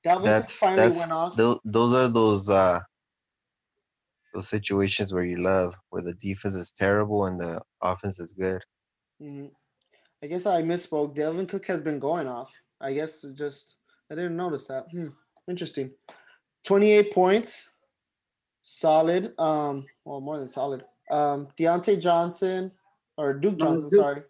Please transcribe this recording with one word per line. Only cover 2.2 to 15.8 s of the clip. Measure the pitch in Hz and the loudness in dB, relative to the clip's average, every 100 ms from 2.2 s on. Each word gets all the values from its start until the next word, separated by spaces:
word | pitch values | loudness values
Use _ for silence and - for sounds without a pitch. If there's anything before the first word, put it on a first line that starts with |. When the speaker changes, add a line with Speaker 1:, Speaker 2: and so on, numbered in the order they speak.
| 110 101 98 | 4 4 4
Speaker 2:
uh, | 98 92 87 - _ _ _ _ _ _ _ _ _ _ _ _ _ _ | 4 4 2 -4 _ _ _ _ _ _ _ _ _ _ _ _ _ _
those | 95 95 | -8 -4
situations | 107 104 98 98 - 98 | -4 -2 0 0 0 -2
where | 92 | -2
you | 90 87 | -2 -2
love, | 92 95 90 90 _ | 0 0 0 -6 _
where | 90 | -8
the | 90 87 | -8 -8
defense | 98 95 101 | -8 -4 -4
is | 95 87 | -4 -8
terrible | - 98 101 104 104 95 | -2 2 2 0 0 -2
and | 90 | -4
the | 87 82 - _ | -6 -8 -12 _
offense | 92 90 101 92 | -4 -4 -6 -8
is | 85 | -14
good. | 95 92 92 - _ _ _ _ _ | -4 -4 -4 -10 _ _ _ _ _
Speaker 1:
Mm-hmm. | 147 143 143 _ _ _ _ _ _ _ | -16 -14 -16 _ _ _ _ _ _ _
I | 147 | -10
guess | 180 196 | -4 0
I | 175 | 0
misspoke. | 165 170 - 156 147 139 | 0 -4 -4 -4 -4 -4
Dalvin | 151 165 185 | -4 -4 -6
Cook | 196 - | -8 -6
has | 170 | -6
been | 151 147 | -4 -4
going | 135 170 135 | -2 -4 -4
off. | 120 131 - _ _ | -10 -14 -18 _ _
I | 139 | -6
guess | 139 156 - | -6 -6 -10
it | 143 135 | -16 -10
just, | 147 139 - _ _ _ _ | -10 -10 -20 _ _ _ _
I | 156 | -8
didn't | 175 170 | -6 -4
notice | 180 143 - | -6 -6 -8
that. | 135 170 | -10 -10
Hmm. | 175 160 135 _ _ - | -12 -12 -14 _ _ -10
Interesting. | 180 165 - | -8 -8 -8